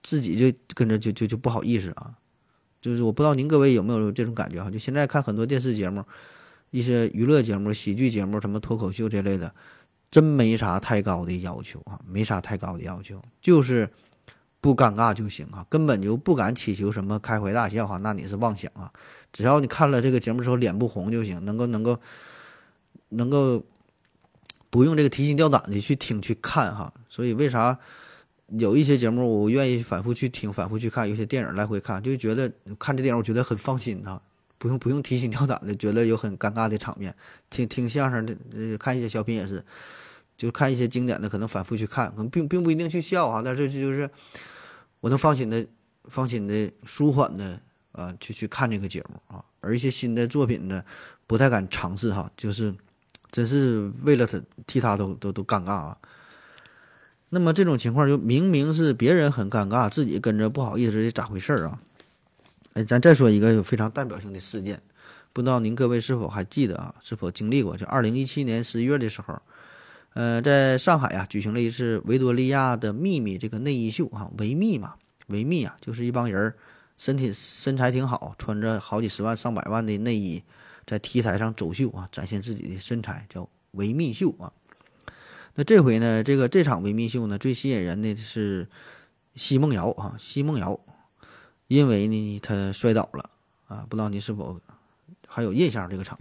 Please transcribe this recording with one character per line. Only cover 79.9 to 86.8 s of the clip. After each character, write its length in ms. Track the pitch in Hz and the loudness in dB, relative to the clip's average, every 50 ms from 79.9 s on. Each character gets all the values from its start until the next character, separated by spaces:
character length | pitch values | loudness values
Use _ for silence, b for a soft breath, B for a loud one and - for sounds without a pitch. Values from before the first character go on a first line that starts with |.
| 107 101 | -2 -2
内 160 | 110 120 117 | -2 -2 -2
衣， 260 | 107 101 92 80 85 B B B B B B B B B | -2 -2 -4 -4 -6 B B B B B B B B B
在 140 | - 104 104 | -8 -6 -6
T 240 | - - - 123 | -6 -2 0 0
台 160 | 113 113 92 98 | 2 2 0 0
上 160 | 110 110 110 | -2 -4 -4
走 180 | - 101 82 | -4 -6 -4
秀 200 | 90 92 135 117 | -2 -2 -2 -4
啊， 180 | - 95 92 90 | -4 -6 -12 -12
展 140 | - - - | -10 -10 -8
现 160 | 92 107 101 | -6 -6 -8
自 140 | 98 117 110 | -6 -8 -10
己 120 | 101 - - | -10 -10 -10
的 120 | 92 98 | -10 -10
身 240 | - - 120 117 110 | -8 -6 -6 -6 -6
材， 240 | 107 98 - 107 101 | -8 -10 -12 -14 -14
叫 180 | - 90 90 - _ _ _ _ - | -14 -14 -14 -14 _ _ _ _ -8
维 200 | 95 101 104 117 | -6 -4 -2 -2
密 180 | 147 170 143 | -2 -2 -4
秀 240 | 110 - 190 165 - - | -2 -2 -2 -2 -2 -4
啊。 120 | 90 90 - _ _ _ B B B B B B B B B B B B B B B B B | -8 -18 -18 _ _ _ B B B B B B B B B B B B B B B B B
那 80 | - 143 | -4 4
这 180 | - 220 202 | 6 8 8
回 180 | 156 131 113 110 | 8 8 6 4
呢， 240 | 117 117 113 110 110 | 4 4 4 2 2
这 140 | 131 139 135 | 2 2 2
个， 100 | 131 123 | 2 4
这 160 | - 190 170 | 4 4 4
场 200 | 147 123 85 | 4 2 0